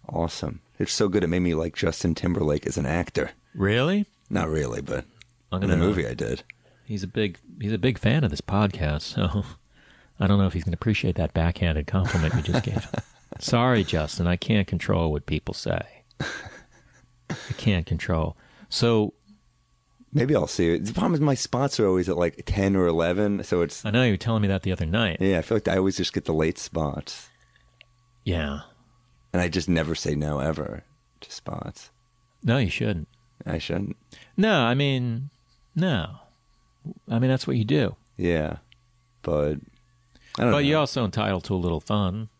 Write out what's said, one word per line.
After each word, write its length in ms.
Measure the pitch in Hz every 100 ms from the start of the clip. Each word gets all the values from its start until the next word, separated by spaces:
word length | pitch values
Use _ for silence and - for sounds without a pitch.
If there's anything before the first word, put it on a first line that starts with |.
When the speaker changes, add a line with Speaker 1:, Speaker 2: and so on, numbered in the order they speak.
| -
Speaker 1:
Awesome. 540 | 82 82 - 76 - _ _
It's 120 | 95
so 140 | - 104
good 140 | 98
it 40 | 85
made 120 | 90
me 120 | 90
like 220 | 80 82 -
Justin 400 | 85 80 90 80
Timberlake 500 | 90 90 76 73 -
as 120 | -
an 80 | 67
actor. 460 | 82 - - 71 - _
Speaker 2:
Really? 520 | - 98 113 147 202 202 _ _
Speaker 1:
Not 200 | - 80
really, 320 | 78 65 57
but 240 | 69 65 - _ - _ _
Speaker 2:
I'm 120 | 92
Speaker 1:
in 60 | 98
the 60 | 90
Speaker 2:
gonna 100 | 90
Speaker 1:
movie 200 | 92 62
I 60 |
did. 300 | 60 57 65 - - _ _ -
Speaker 2:
He's 180 | 104
a 40 | 92
big, 320 | - 107 85 - -
he's 120 | 101
a 40 | 107
big 200 | 123 104
fan 240 | 107 143
of 60 | 117
this 100 | 71
podcast, 600 | - 98 104 - 76 76
so 420 | - - 92 101 - - _ _
<laughs> 360 | - - _ -
I 80 | 95
don't 100 | 101
know 80 | 95
if 60 |
he's 100 | 85
gonna 120 | 82 82
appreciate 400 | 117 107 - 85
that 180 | 80
backhanded 540 | - 82 - 87 76 76
compliment 480 | 95 92 85 80 120
you 60 |
just 220 | 76 127
gave. 240 | 104 107 - - - _
Speaker 1:
<laughs> 240 | _ -
Speaker 2:
Sorry, 440 | - 117 127 120
Justin, 440 | 90 85 76 - 87
I 100 | 87
can't 300 | - 110 95
control 440 | 87 - 95 82
what 140 | 76 -
people 280 | 78 -
say. 500 | - - 50 - - _ _ - - - - - _ _ _ _ _ _
I 240 | - - -
can't 280 | 110 92 82
control. 520 | 85 - 82 80 - - - -
So 440 | - 120 113 107 - _ - _ _ _ _ _ _ - -
Speaker 1:
Maybe 200 | 127 139
I'll 100 | 78
see 300 | - 85 85
it. 100 | 101
The 80 |
problem 220 | 120 196 160
is 60 |
my 120 | 147
spots 460 | 131 - 123 139 -
are 80 | 104
always 200 | 92 90
at, 100 | 82
like, 260 | 85 - -
ten 300 | 98 98 95
or 100 | 87
eleven, 580 | 82 85 90 104 101
so 200 | - 90
it's 200 | 82 -
Speaker 2:
I 60 | 110
know, 140 | 113
you 100 | 127
were 40 | 95
telling 260 | 117 113
me 40 | 101
that 140 | 95
the 100 | 95
other 140 | 90 80
night. 320 | 104 110 -
Speaker 1:
Yeah, 200 | 95 90
I 20 |
feel 140 | - 107
like 120 | -
I 100 | 92
always 200 | 95 95
just 160 | 87
get 120 | 95 -
the 100 | 80
late 240 | 78 -
spots. 680 | - 82 76 71 - - - _ _ _ _ _ _ _ _ _
Speaker 2:
Yeah. 360 | - 85 73 71 - _ _ _ _ _ _
Speaker 1:
And 80 | 90
I 60 | 90
just 200 | 87 80
never 280 | 82 78 82
say 180 | -
no 240 | 73 76 73
ever 460 | 73 76 71 - - _ _ _
to 100 | -
spots. 580 | - - - - - - _ _ _ _ _
Speaker 2:
No, 160 | - 123
you 100 | 101
shouldn't. 380 | - 110 90 76 _ _ _
Speaker 1:
I 140 | - 82
shouldn't. 400 | - 85 101 - _ - - -
Speaker 2:
No, 240 | 220 180
I 140 | 117 127
mean, 560 | 143 131 123 117 139 _ _ _ _ -
no. 420 | 185 120 76 - - _ _ _ _ _ 156 - -
I 80 | 117
mean, 140 | 131
that's 160 | 131 -
what 100 | 127
you 80 | 107
do. 300 | 147 101 - _ -
Speaker 1:
Yeah. 420 | 87 82 78 78 _ _ _ _ _ _
But 300 | - 78 73 73 - _ _ _ _ - - -
I 60 |
don't 80 | 120
Speaker 2:
But 0 |
Speaker 1:
know. 60 | 143
Speaker 2:
you're 180 | 143 156
also 260 | 143 135 110
entitled 380 | 113 104 95 -
to 100 | 95
a 20 |
little 240 | 87 82
fun. 480 | - 104 95 101 113